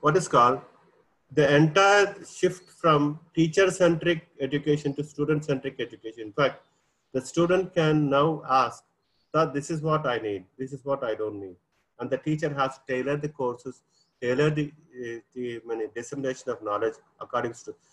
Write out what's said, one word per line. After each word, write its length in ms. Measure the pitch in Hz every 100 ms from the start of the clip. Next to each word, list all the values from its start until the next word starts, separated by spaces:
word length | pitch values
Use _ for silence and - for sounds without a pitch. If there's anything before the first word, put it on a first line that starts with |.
what 160 | 147 185
is 120 | 165
called 320 | 135 120 135 - _ _ _ _ _ _
the 220 | 135 139
entire 640 | 143 156 170 196 202 196 -
shift 440 | - - 180 - -
from 520 | _ 170 147 147 151 -
teacher-centric 920 | - 165 175 190 185 175 165 175 165 - -
education 540 | 135 143 151 147 147 139
to 80 |
student-centric 720 | 147 - 147 151 151 131 135 131
education. 440 | 117 113 110 113
In 80 | 107
fact, 300 | 104 135 - _ _ _ _ _
the 80 | 131
student 520 | 127 - 170 185 185
can 380 | 175 156 151 143
now 320 | 139 156 151 -
ask, 340 | 131 123 - _ _ _ _ _
"Sir, 140 | 151 160
this 240 | 139 147
is 100 | 160
what 260 | 156 156 143
I 120 | 120
need, 260 | 110 98 92 -
this 140 | 131
is 120 | 135
what 200 | 139 135
I 100 | 123
don't 240 | 107 107 101
need." 160 | 98 87 _ _ _ -
And 100 | 120
the 80 | 131
teacher 340 | 156 151 160
has 260 | 143 131 -
to 40 | -
tailor 280 | 127 127 147
the 120 | 147
courses, 540 | - 127 120 131 - _ _ _ _
tailor 300 | 123 127 151
the, 220 | 151 147 - _ 123
uh, 200 | 120 117 -
the, 280 | 127 123 117
I 40 | 113
mean, 200 | 113 107
dissemination 560 | 120 113 139 131 123 -
of 120 | 113
knowledge 300 | 107 104 110 110 _ _
according 320 | 110 120 117
to. 240 | 113 - - _